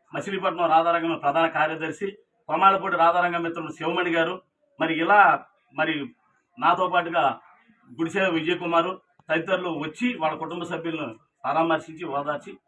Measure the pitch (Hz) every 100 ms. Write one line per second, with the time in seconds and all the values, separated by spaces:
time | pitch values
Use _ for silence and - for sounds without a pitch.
0 | _ 151 190 190 185 170 165 156 165 170
1 | 165 160 143 151 165 156 156 160 156 151
2 | 196 196 _ _ - 160 190 190 190 175
3 | 165 170 175 170 170 165 156 151 160 175
4 | 175 165 165 185 - _ _ - 160 160
5 | 170 208 185 139 - _ _ 131 156 151
6 | 127 - _ _ _ - 156 190 185 180
7 | 170 170 143 117 - _ _ _ _ 123
8 | 165 190 190 165 156 175 170 170 175 -
9 | _ _ - 160 165 185 180 160 156 -
10 | 247 220 156 156 156 175 170 165 165 160
11 | 139 110 _ _ 127 147 165 156 - 160
12 | 170 139 143 147 - -